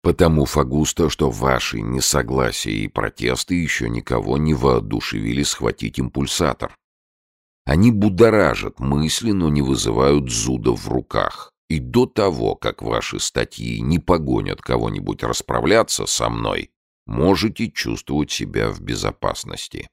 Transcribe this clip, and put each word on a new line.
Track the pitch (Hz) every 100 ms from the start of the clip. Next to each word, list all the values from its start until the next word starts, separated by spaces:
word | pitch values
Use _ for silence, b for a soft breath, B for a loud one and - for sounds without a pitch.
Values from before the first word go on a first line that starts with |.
«Потому, | 90 80 85 78 67
Фагуста, | 76 65 73 76 - 80
что | - 71
ваши | 52 65 62 - 57
несогласия | 53 65 - 71 58 65 60 - 53
и | 53 52
протесты | - 55 - 57 62 -
ещё | 87 78 - 57
никого | 58 - 60 50 67
не | 78
воодушевили | 71 65 60 50 55 - 53 53 64
схватить | 71 - 58 - 55 -
импульсатор. | 64 - 69 - 80 - - - _ _ _ _ _ _ _ _
Они | - 76 113
будоражат | 107 104 90 113 107 82 58 50 -
мысли, | 65 71 78 - 113
но | 98 82
не | 73
вызывают | 67 65 55 55 67 73 65
зуда | 58 64 62 53
в | 55 -
руках. | 62 - 55 50 - - _ _
И | 80
до | 62 117 123
того, | - 101 69 53 50
как | 57 -
ваши | 53 57 - 50
статьи | - - 55 - 57 55
не | 62 85
погонят | - 87 71 58 50 50
кого-нибудь | - 62 55 50 50 50
расправляться | 57 - - 58 65 110 107 - 50
со | - 57
мной, | 57 55 50 50 _ _ _ -
можете | 57 82 90 110 - 117
чувствовать | - 57 57 - 71 71
себя | - 50 50 55
в | 50
безопасности». | 50 55 50 - 50 - 50 50 - - -